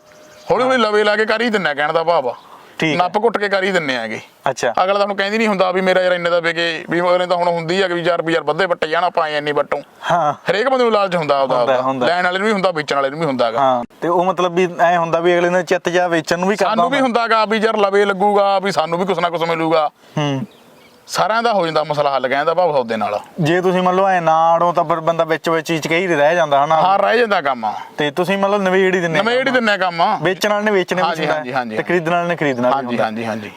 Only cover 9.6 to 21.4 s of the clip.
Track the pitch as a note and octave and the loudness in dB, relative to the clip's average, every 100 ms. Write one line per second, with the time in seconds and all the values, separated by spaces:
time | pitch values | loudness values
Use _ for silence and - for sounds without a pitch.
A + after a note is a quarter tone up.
9.6 | C#3+ D3 - - - E3+ D3+ - - F#3+ | -2 -4 -8 -12 -2 0 0 -2 -2 0
10.6 | B3+ C4 A#3+ G#3 G3 F3 D3 C#3 C3 B2+ | 0 2 2 2 0 -2 0 0 2 0
11.6 | A#2+ B2+ C3 C3+ A#2+ F3+ F3+ F#3 G#3+ G3+ | 2 0 0 0 0 0 0 0 0 0
12.6 | F#3 D#3+ C#3+ C#3+ C#3 D3+ D#3+ B2+ A#2 A2+ | 0 -2 -2 -2 -2 -2 -4 0 0 2
13.6 | C3+ B2 A#2+ - D#3+ F3 F3+ F3+ F3+ F3 | 0 0 -4 -6 -2 0 0 0 0 0
14.6 | F3+ E3+ E3+ F3 E3 E3 F3 F3 F3 F3+ | -2 0 2 2 0 0 2 2 2 0
15.6 | E3 F3 - F3 F3+ E3 D3+ F3 F#3 F3+ | 0 -2 0 0 0 0 -2 -2 0 0
16.6 | G3 A3 A#3+ C4+ C4 A#3 A3+ A3 G#3 A3 | 0 0 0 0 0 0 0 0 2 0
17.6 | A3 G#3+ G3 G3+ G3+ F#3+ G#3 G3+ G3 G3 | 0 0 2 2 2 2 2 2 2 2
18.6 | G3 D3+ D#3 E3+ G3 E3+ F3 E3 E3 E3 | 0 -2 -2 -2 -2 -2 -2 -2 -2 -2
19.6 | D#3+ E3 D3 _ - D#3 C#3+ C3+ G#2 - | 0 0 0 _ -10 -4 -4 -4 -8 -16
20.6 | - - - _ - - F3 A3+ | -20 -20 -20 _ -10 -4 0 0